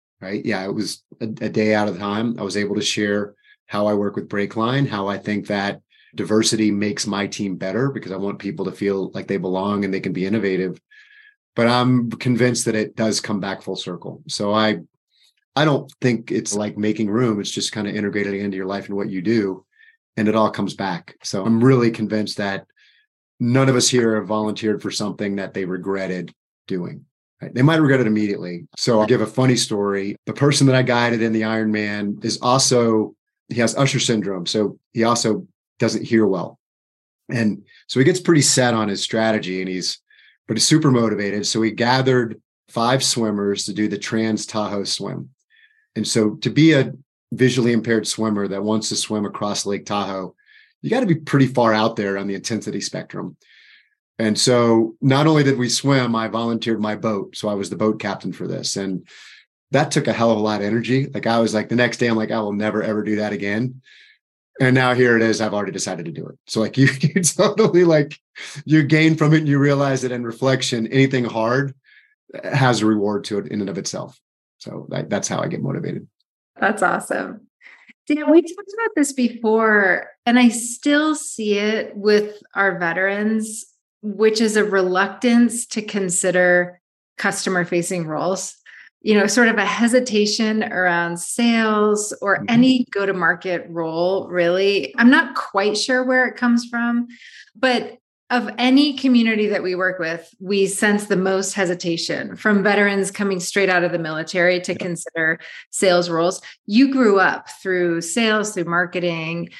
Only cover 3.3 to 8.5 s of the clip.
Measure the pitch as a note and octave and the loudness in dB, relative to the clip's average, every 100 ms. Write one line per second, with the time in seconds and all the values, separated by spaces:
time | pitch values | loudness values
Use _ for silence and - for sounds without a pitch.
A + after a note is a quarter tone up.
3.3 | - _ _ - G#2 G#2 G#2 G2+ G2+ F2 | -12 _ _ -10 -2 0 0 -2 -6 -8
4.3 | G#2 G2+ A2 A2+ C3+ C3+ G#2+ G2 G2 - | -6 -4 -2 -2 0 0 -2 -4 -6 -4
5.3 | G#2 F2+ G2+ G2+ G2 _ _ _ - F2 | -6 -4 -4 -4 -6 _ _ _ -8 0
6.3 | A2 A2+ A2 G#2+ G2+ G#2 - G#2+ G2 G2 | 2 2 2 0 0 -2 -4 -4 -4 -4
7.3 | - G2+ F2+ F#2+ G#2+ C#3 B2+ F2+ F#2 G2+ | -4 -6 -6 -4 -2 -2 -4 -8 -6 -6
8.3 | G2+ G2 | -6 -8